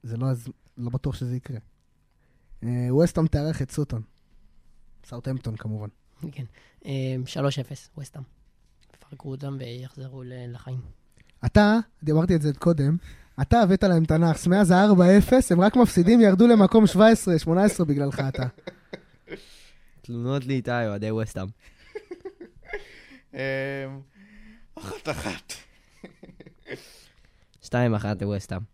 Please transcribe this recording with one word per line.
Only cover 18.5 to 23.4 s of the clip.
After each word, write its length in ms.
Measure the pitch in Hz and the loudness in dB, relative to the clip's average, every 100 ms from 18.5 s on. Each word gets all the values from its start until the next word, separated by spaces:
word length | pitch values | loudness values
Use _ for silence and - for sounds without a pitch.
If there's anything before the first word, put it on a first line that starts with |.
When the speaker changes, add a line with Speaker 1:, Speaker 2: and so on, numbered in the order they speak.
| - - - _ - _ _ _ - _ - - _ _ _ | -10 -20 -20 _ -20 _ _ _ -20 _ -20 -20 _ _ _
Speaker 3:
תלונות 440 | - 120 123 139 127 | -14 -8 -4 -4 -2
לאיתי, 260 | 131 117 120 113 | -4 -2 -4 -4
אוהדי 240 | 101 110 | -4 -6
וסטהאם. 360 | 110 107 - 95 | -4 -6 -8 -12
Speaker 4:
<laughs> 1900 | - _ _ _ 427 _ 359 381 _ - - - 415 - - - 269 _ | -14 _ _ _ -18 _ -20 -20 _ -20 -20 -16 -14 -14 -20 -20 -20 _
אמ, 60 | 180 | -12